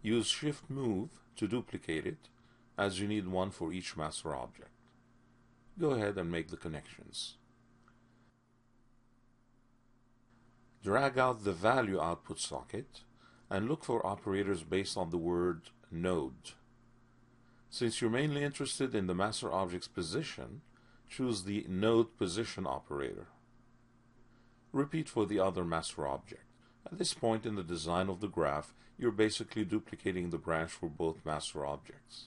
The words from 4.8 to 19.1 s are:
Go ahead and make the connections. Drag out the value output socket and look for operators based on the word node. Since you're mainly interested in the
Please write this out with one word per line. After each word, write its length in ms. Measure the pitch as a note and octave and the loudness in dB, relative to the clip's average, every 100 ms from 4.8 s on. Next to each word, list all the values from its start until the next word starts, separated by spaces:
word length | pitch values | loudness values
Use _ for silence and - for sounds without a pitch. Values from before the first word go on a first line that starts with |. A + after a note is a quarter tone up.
| - _ _ - _ _ _ _ - - | -20 _ _ -20 _ _ _ _ -20 0
Go 120 | D#3+ | 2
ahead 260 | B2+ G#2 G2 | 4 2 0
and 140 | E2+ | 0
make 160 | E2+ D#2+ | -2 -4
the 80 | F2+ | -8
connections. 800 | E2+ D2+ - - - - - - _ - - - - - _ _ _ _ _ _ _ _ _ - _ _ _ _ _ _ _ _ _ _ _ _ _ - - - - - | -6 -8 -10 -18 -14 -10 -10 -12 _ -20 -20 -20 -20 -20 _ _ _ _ _ _ _ _ _ -20 _ _ _ _ _ _ _ _ _ _ _ _ _ -20 -20 -20 -20 -8
Drag 340 | G2+ G#2+ C#3 B2+ | 2 4 4 6
out 280 | B2+ A#2+ | 4 4
the 80 | G2+ | 0
value 480 | E2+ G2+ C3 A2+ F#2+ | 4 6 6 4 2
output 400 | D#2 E2+ - - | 2 0 -6 -8
socket 600 | - C#2 - G#2 - - - - - - - | -6 -6 -6 -10 -10 -16 -20 -20 -20 -20 -4
and 200 | G2 A2 | -2 0
look 160 | D#3 | -2
for 200 | - A#2 | 0 0
operators 600 | - G2 - G2 G2 F#2+ | 0 -2 0 0 2 0
based 320 | D#2 F#2+ G2 - | 0 0 0 -2
on 140 | F2 | 0
the 60 | E2+ | 0
word 540 | E2 F2 F2 E2 - - - | 2 2 2 0 -6 -20 -10
node. 600 | E2 F2+ F2+ C2+ B1+ - - - - - - - - - - - - - | -2 2 2 0 -8 -18 -20 -20 -20 -20 -20 -20 -20 -20 -20 -20 -20 -14
Since 300 | - A#2+ - | 0 0 2
you're 100 | A#2 | 2
mainly 320 | A#2 D3+ C#3+ | 4 2 2
interested 500 | C#3+ C#3+ C3+ - C3+ | -2 -2 -4 0 0
in 140 | A2 | 2
the 80 | F#2 | 0